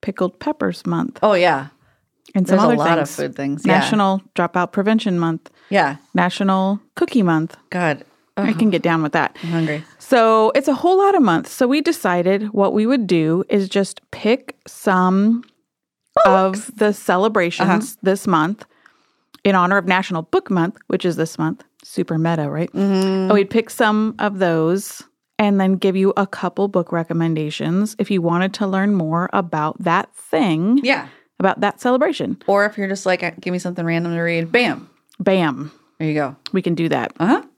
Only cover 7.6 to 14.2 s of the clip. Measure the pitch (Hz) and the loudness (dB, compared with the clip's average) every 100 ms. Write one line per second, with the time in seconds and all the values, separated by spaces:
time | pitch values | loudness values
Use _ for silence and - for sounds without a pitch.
7.6 | _ 180 170 143 - _ _ - 202 214 | _ -2 -2 -2 -8 _ _ -4 -2 0
8.6 | 220 175 - 165 151 165 147 - 165 165 | 2 2 0 0 0 0 -2 -6 -4 -2
9.6 | 160 151 160 _ - 247 226 220 220 247 | -2 -4 -10 _ 0 4 4 4 4 2
10.6 | 285 262 339 370 392 392 233 165 - - | 0 0 2 4 4 4 4 2 -2 -2
11.6 | 247 285 320 320 202 175 175 196 214 208 | 0 0 0 -2 0 0 2 0 -2 0
12.6 | 196 214 220 269 202 175 156 170 - 208 | 0 2 0 0 2 0 2 0 0 -2
13.6 | 190 202 196 - _ - | 0 -2 -2 -6 _ -6